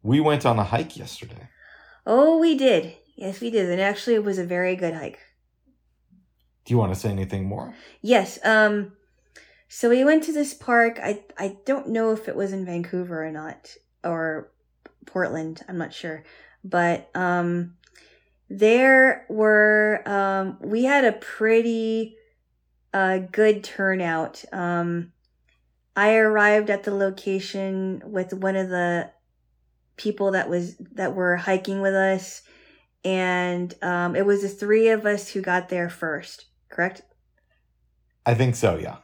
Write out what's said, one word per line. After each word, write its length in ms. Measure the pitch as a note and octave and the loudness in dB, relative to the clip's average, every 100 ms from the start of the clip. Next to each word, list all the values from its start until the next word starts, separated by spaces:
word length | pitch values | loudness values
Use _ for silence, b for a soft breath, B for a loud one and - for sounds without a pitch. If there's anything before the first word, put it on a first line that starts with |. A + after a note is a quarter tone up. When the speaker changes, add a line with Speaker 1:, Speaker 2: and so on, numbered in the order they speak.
Speaker 1:
We 160 | G#2 C#3 | 2 2
went 260 | D3+ D3 C3 | 4 2 2
on 120 | A2+ | 0
a 40 | |
hike 340 | G2 A#2 - - | 0 -2 -4 -10
yesterday. 500 | - - - - - b b b b b - | -16 -16 -18 -20 -20 b b b b b 0
Speaker 2:
Oh, 340 | A#3 D4+ E4 | 4 6 6
we 180 | E4 C#4 | 2 4
did. 360 | C4+ F#3 E3 - _ - | 4 2 0 -14 _ -12
Yes, 240 | F#3+ F#3+ | -12 -8
we 80 | A#3 | -4
did. 180 | A3 F3+ | -2 0
And 100 | F3 | 0
actually, 340 | G3 G3+ - A3+ | -2 -2 0 0
it 80 | |
was 160 | G#3 F#3+ | 0 -4
a 60 | F3 | -4
very 300 | F3+ F#3 F#3 | -2 -2 -2
good 180 | F3 E3 | -4 -6
hike. 240 | C3+ - _ _ _ _ _ _ _ _ _ _ _ _ _ _ - | -12 -14 _ _ _ _ _ _ _ _ _ _ _ _ _ _ 0
Speaker 1:
Do 80 | |
you 40 | A#2+ | 0
wanna 180 | G2+ F#2 | 2 -2
say 140 | A2 | -4
anything 360 | G2 F#2+ G2 F#2+ | -4 -4 -6 -6
more? 280 | G2+ - B B B | -8 -12 B B B
Speaker 2:
Yes. 380 | G#3 A#3 F#3+ - | 2 2 2 -4
Um, 500 | - A3 G#3+ G#3 G3+ _ _ _ _ b b b b | 2 4 4 0 -6 _ _ _ _ b b b b
so 220 | - A#3+ | -2 2
we 140 | B3 | 4
went 200 | C4+ D#4 | 6 4
to 100 | D#4 | 2
this 200 | D4+ C#4+ | -4 -4
park. 460 | - - A#3 A#3 A#3 | -6 0 2 2 0
I, 220 | - G#3 - - | -6 -8 -10 -8
I 200 | G3 G3 - | -8 -8 -4
don't 240 | C#4 C#4 | -4 -2
know 220 | A3+ A3+ | -2 0
if 160 | A3 - | -2 -4
it 80 | - | -6
was 180 | G3 | -4
in 120 | F#3+ F#3 | -4 -6
Vancouver 600 | F3 F3 F#3 F3+ E3 D#3+ | -6 -6 -6 -6 -8 -8
or 60 | |
not, 440 | D#3 D#3 - - - _ _ | -10 -14 -16 -20 -20 _ _
or 480 | - E3 D#3+ D#3 - _ _ _ - _ - | -6 -4 -4 -6 -12 _ _ _ -20 _ -10
Portland. 560 | F#3 F3+ D#3+ D#3+ D#3+ - | -4 -4 -4 -8 -12 -12
I'm 100 | F#3 | -8
not 160 | E3 | -8
sure. 300 | - E3+ D#3+ b b b b | -10 -12 -14 b b b b
But, 460 | F#3+ F3+ E3+ E3+ - - | -4 0 0 0 -6 -4
um, 600 | F3+ F3 F3 F3 F3 - _ b b b b b _ | -2 0 0 -2 -4 -10 _ b b b b b _
there 760 | G3 G#3+ A#3+ C4 C4 C4 - - | 2 4 6 8 8 6 4 -6
were, 760 | G#3+ G#3+ G#3+ G#3+ G#3+ G#3+ G#3+ - | 0 4 6 6 4 2 0 -2
um, 520 | G3+ G3 F#3+ F#3+ - | -2 0 0 -4 -6
we 220 | - A3 | -4 0
had 220 | B3+ C#4+ B3 | 2 4 2
a 80 | |
pretty, 1040 | - - - A3 A3+ A#3 A3+ A3 A3+ A3+ b b b _ _ _ _ _ | 0 -12 -2 2 4 2 -2 -2 -2 -4 b b b _ _ _ _ _
uh, 260 | G3 F#3+ F#3+ | -2 0 0
good 440 | F#3 G3 G#3+ G#3 | -4 2 4 2
turnout. 800 | - - G3 F#3+ F3 D#3+ D#3+ - - | -2 -4 -2 0 -2 -2 -4 -10 -14
Um, 640 | - F3 F3 F3 E3+ F3 _ _ _ _ _ _ _ _ - | -6 -2 -2 -2 -4 -6 _ _ _ _ _ _ _ _ 0
I 200 | G#3 A3 | 4 6
arrived 540 | A3 G#3+ G#3 G#3+ G#3 | 4 4 6 4 2
at 140 | G3+ | -2
the 100 | G3+ | -2
location 1080 | G3 G3 F#3+ - F#3+ F#3 G3 F#3+ F#3+ F#3+ F#3 - | -2 -2 -2 -4 -4 -4 -8 -6 -4 -4 -6 -8
with 280 | G3+ F#3 | -6 -6
one 220 | F#3+ F#3+ F#3+ | -4 -2 -2
of 120 | F#3 | -2
the 400 | F3+ F3 F3 - _ _ _ _ _ _ _ _ - | -2 -2 -2 -6 _ _ _ _ _ _ _ _ -8
people 340 | G#3 G#3 G3 | -6 -2 -2
that 180 | F#3+ - | 0 -2
was, 260 | F3 F3 - - | -4 -6 -12 -18
that 220 | - F#3 F#3+ | -6 -6 -2
were 220 | F3+ F3 | 0 0
hiking 440 | F3 F#3+ F#3 G3 | 0 -2 -2 -4
with 120 | G3 G3 | 0 2
us. 460 | F#3+ F#3+ F#3 - b b b b b _ F#3 | 0 0 -6 -18 b b b b b _ -4
And, 680 | F#3+ F#3 F3+ F3+ F3+ F3+ - | -2 0 0 -2 -4 -6 -6
um, 340 | F3+ F3 F3 - | -4 -2 -2 0
it 100 | G3 | 2
was 160 | G3+ | 0
the 80 | G3+ | -2
three 400 | G3 G#3 A3 A3+ | -8 0 4 4
of 160 | A3 G#3+ | 2 0
us 240 | G3+ G3+ | -4 -4
who 120 | G3+ | -8
got 280 | F#3 F3+ F3+ | -2 -2 -2
there 200 | F3+ F3 | -6 -6
first, 560 | - E3 D3 - - _ _ _ | -6 -8 -8 -12 -20 _ _ _
correct? 320 | - F3+ F#3 _ _ _ _ _ _ _ _ _ _ _ _ - | -6 -6 -6 _ _ _ _ _ _ _ _ _ _ _ _ 0
Speaker 1:
I 80 | |
think 220 | A#2+ B2+ A#2+ | 2 2 2
so, 220 | A2 E2 | 0 0
yeah. 200 | E2 - | -6 -14